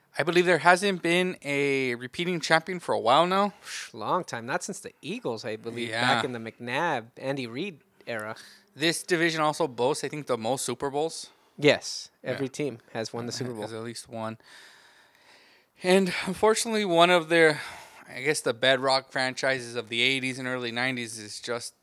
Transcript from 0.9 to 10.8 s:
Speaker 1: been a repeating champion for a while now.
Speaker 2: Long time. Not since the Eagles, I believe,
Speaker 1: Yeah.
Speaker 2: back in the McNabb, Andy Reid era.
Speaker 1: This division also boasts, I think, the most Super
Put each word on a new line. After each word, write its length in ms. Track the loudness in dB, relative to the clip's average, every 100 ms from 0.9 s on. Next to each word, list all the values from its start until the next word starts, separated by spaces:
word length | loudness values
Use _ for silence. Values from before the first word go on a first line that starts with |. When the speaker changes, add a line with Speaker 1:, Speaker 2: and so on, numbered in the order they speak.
| 0
Speaker 1:
been 360 | 2 2 2 -2
a 520 | -4 0 0 0 0
repeating 460 | -4 -6 -6 -4 -2
champion 400 | 2 2 2 -6
for 140 | -2
a 40 | 2
while 260 | 6 6 6
now. 280 | 2 0 -2 -12 -12 -12
Speaker 2:
Long 320 | -8 -2 -2
time. 200 | -2 -8
Not 180 | -6 -6
since 160 | -6 -10
the 120 | -14 -14
Eagles, 440 | -10 -8 -6 -6
I 120 | -6 -8
believe, 320 | -8 -8 -4
Speaker 1:
Yeah. 100 | 0 2 2
Speaker 2:
back 80 |
in 80 | -2
the 60 | -6
McNabb, 680 | -10 -12 -6 -2 0 -2 -6 -8
Andy 300 | -6 -4 -6
Reid 320 | -8 -8 -10 _ _ -8
era. 280 | -8 -8 -10 -16 -20 _
Speaker 1:
This 280 | -2 0 0
division 380 | 0 2 2 2
also 280 | 0 2 -2
boasts, 340 | 0 0 0
I 60 | -4
think, 180 | -8 -4
the 100 | -2
most 280 | 0 -2
Super 260 | -2 -4